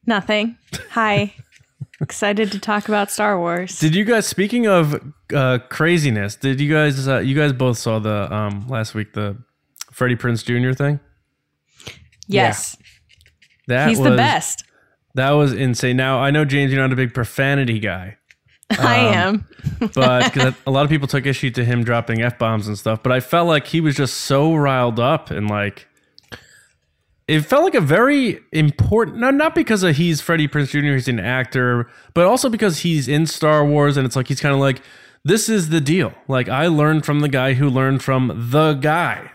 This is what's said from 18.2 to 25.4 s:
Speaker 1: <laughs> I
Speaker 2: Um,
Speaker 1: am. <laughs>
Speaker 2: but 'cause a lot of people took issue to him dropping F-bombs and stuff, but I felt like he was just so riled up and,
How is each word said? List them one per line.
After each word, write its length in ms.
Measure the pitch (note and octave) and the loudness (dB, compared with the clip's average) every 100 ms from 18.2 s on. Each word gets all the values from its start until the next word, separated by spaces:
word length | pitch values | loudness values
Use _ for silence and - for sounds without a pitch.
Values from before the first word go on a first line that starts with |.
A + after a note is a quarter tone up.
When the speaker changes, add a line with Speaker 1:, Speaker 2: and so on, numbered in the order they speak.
| _ _ | _ _
Speaker 1:
<laughs> 260 | _ _ _ G#3+ | _ _ _ -2
I 280 | C4 A#3+ A#3+ | 2 2 2
Speaker 2:
Um, 60 | F#3+ F#3 G#3 - - - - | 2 0 -4 -6 -10 -10 -6
Speaker 1:
am. 100 | A3+ | -4
<laughs> 40 | |
Speaker 2:
but 380 | - B2+ B2 B2 | 2 2 4 2
'cause 220 | C#3 C3 B2+ - | 2 -2 -2 -2
a 40 | |
lot 140 | C3+ | 0
of 60 | D3 | 2
people 180 | D#3 C#3 | 0 0
took 180 | C#3 C3 | -2 -2
issue 240 | C3 C3+ | -2 -4
to 140 | A#2+ | -2
him 180 | A#2+ A#2+ | 0 0
dropping 380 | A#2 A#2 A#2 A2+ | 0 -2 -2 -2
F-bombs 460 | A#2+ - A2+ A2 G#2 | -2 -2 -2 -2 -4
and 100 | G#2 | -6
stuff, 240 | A2 A2 | -4 -2
but 80 | C3 | 0
I 80 | B2+ | -2
felt 280 | - E3+ E3+ | 0 0 2
like 180 | D3+ - | 0 0
he 140 | E3 | 0
was 160 | D#3 C3+ | 0 0
just 180 | C3 - | -2 -4
so 360 | - C#3 D#3 | 0 2 2
riled 460 | D#3+ C#3+ C3 B2 A2+ | 2 2 2 0 0
up 300 | A#2+ D#3+ - | 0 0 -4
and, 180 | E2+ | -6